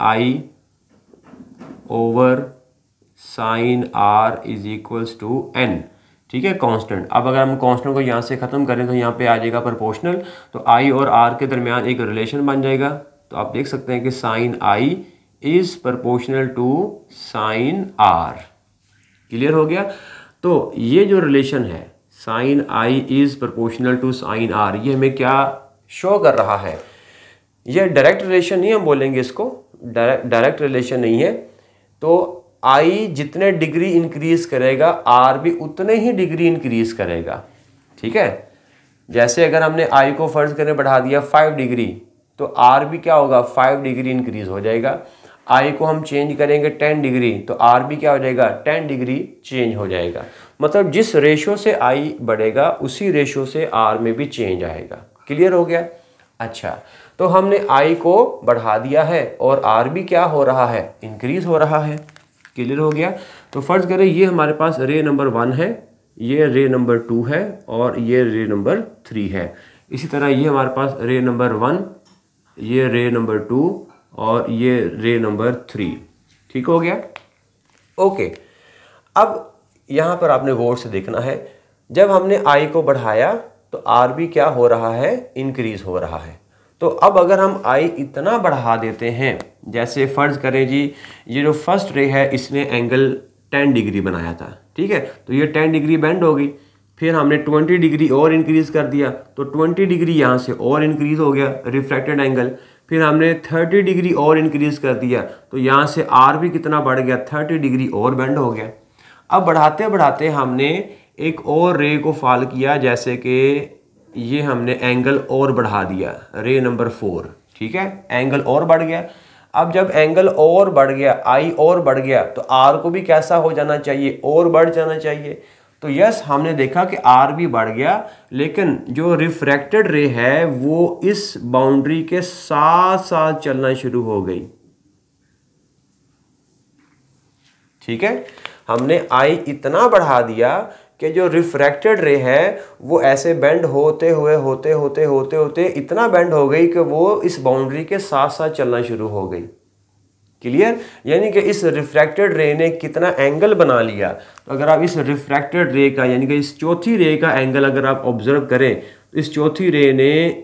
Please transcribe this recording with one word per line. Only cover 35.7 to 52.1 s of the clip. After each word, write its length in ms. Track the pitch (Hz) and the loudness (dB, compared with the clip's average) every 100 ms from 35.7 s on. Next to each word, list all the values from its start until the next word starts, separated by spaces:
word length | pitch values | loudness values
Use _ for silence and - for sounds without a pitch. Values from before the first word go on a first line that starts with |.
| 165 196 226 | -6 0 2
ही 160 | 226 | 2
डिग्री 320 | 196 180 160 170 | 0 -2 2 0
इंक्रीज 440 | 165 127 113 113 | 0 -2 -2 -2
करेगा। 480 | - 90 85 82 107 - _ _ _ _ _ | -2 -4 -4 -6 -10 -12 _ _ _ _ _
ठीक 180 | 113 220 | -4 0
है, 360 | 143 - - _ _ _ _ _ - | 0 -2 -14 _ _ _ _ _ -4
जैसे 360 | 120 120 170 160 | 2 2 4 2
अगर 180 | 160 | 4
हमने 240 | 160 160 160 | 2 0 2
आई 180 | 135 139 | 4 2
को 140 | 147 160 | 0 -2
फ़र्ज़ 260 | 156 147 | 0 -2
करें 220 | 147 151 147 | -2 -2 0
बढ़ा 220 | 135 131 | 2 2
दिया 200 | 127 143 | 2 -2
फ़ाइव 340 | 139 151 156 147 | 2 2 2 0
डिग्री 300 | 127 123 104 98 - _ _ - | -2 -2 -4 -8 -18 _ _ -10
तो 60 | 147 | -6
आर 380 | - 226 - 147 | 4 6 6 2
भी 120 | 165 | -4
क्या 180 | 165 156 | 2 4
होगा? 260 | 135 127 | 4 2
फ़ाइव 400 | 123 - 131 139 | 2 2 2 2
डिग्री 300 | 135 127 127 | -2 -4 -4
इंक्रीज 360 | 127 123 104 95 | -4 -4 -6 -8
हो 120 | 98 | -4
जाएगा। 380 | 107 117 131 - - _ - _ - | -2 0 -2 -6 -12 _ -20 _ 0
आई 240 | 127 139 | 2 2
को 140 | 143 160 | 0 -2
हम 160 | 160 | -2
चेंज 320 | 151 143 147 139 | -2 -2 -2 0
करेंगे 320 | 143 147 151 | 2 2 0
टेन 300 | 151 151 151 | 0 -2 0
डिग्री 320 | 139 127 120 101 | 0 0 0 -2
तो 140 | - | -8
आर 300 | - 120 123 | 2 4 4
भी 120 | 143 147 | 2 -2
क्या 160 | 151 | 0
हो 80 | 139 | 2
जाएगा? 280 | 131 127 113 95 151 | 0 2 0 0 -2
टेन 220 | 160 151 | -2 -4
डिग्री 300 | 135 123 131 - - - | -6 -4 -4 -6 -14 -8
चेंज 300 | 131 120 104 | -2 -2 -2
हो 120 | 98 | -4
जाएगा। 360 | 92 87 87 - - - _ | -4 -4 -8 -14 -20 -20 _
मतलब 300 | 147 202 185 | 0 2 2
जिस 240 | 165 220 156 | 0 2 4
रेशियो 400 | 147 151 202 202 | 4 2 0 -2
से 160 | 214 | -2
आई 420 | - 123 135 151 | 0 0 0 -4